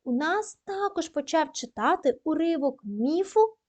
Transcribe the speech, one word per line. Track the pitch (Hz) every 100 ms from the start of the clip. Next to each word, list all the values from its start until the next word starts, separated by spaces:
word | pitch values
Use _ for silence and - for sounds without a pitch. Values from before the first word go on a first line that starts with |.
у | 262
нас | 247 311 403 415 - -
також | 392 403 381 320
почав | 294 285 330 302
читати | - 240 - 240 370 277 247
уривок | 311 311 330 330 269 262
міфу | 208 202 254 339 381 427 440 -